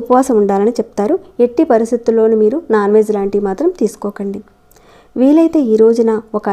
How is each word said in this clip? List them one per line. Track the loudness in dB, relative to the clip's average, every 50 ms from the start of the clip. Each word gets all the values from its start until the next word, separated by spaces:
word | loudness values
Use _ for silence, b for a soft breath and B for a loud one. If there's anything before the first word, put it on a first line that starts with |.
ఉపవాసం | 0 2 0 0 2 2 0 0
ఉండాలని | 0 0 0 0 0 -2 -2 -4
చెప్తారు. | -6 -6 -6 -4 -4 -2 -2 -4 B B B B -2
ఎట్టి | 0 0 0 0 2 2
పరిస్థితుల్లోనూ | 0 0 0 -4 -4 -2 0 0 2 2 2 2 2 2
మీరు | 0 0 -2 -4 -2 -2
నాన్ | 0 0 2 2
వెజ్ | 2 2 2 -2
లాంటివి | -4 -4 -4 -4 -4 -4 -4
మాత్రం | -4 -2 -2 -2 -2 -2
తీసుకోకండి. | -4 -4 -4 -6 -10 -10 -10 -8 -10 -10 -10 -10 -14 _ _ _ _ _ b b b b b b b b b
వీలైతే | 0 2 4 4 4 2 2 2 0 0 2 2
ఈ |
రోజున | 4 4 4 4 2 0 0 -2 -4 -6 -8 -10
ఒక | -8 -6 -4